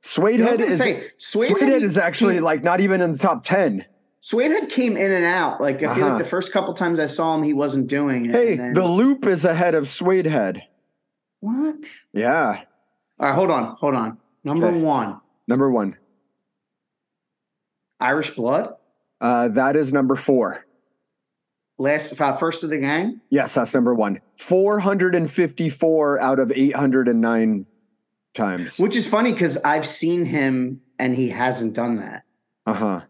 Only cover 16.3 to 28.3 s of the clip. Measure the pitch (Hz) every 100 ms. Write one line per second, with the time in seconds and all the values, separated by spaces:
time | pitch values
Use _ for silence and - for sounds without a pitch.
16.3 | _ _ _ _ _ _ _ _ _ _
17.3 | _ _ _ _ _ _ _ 127 143 147
18.3 | - 117 147 226 - _ _ _ _ 120
19.3 | 120 120 110 131 143 143 139 131 - -
20.3 | 131 104 - - _ _ _ _ _ _
21.3 | _ _ _ _ _ 131 151 - 143 143
22.3 | - 165 160 160 151 139 156 196 226 _
23.3 | 139 127 - 117 135 120 120 104 98 _
24.3 | _ - 185 196 208 190 196 185 180 160
25.3 | 143 170 143 165 135 160 160 147 143 131
26.3 | 131 123 127 135 131 139 131 123 117 117
27.3 | 117 110 104 95 _ _ _ _ _ _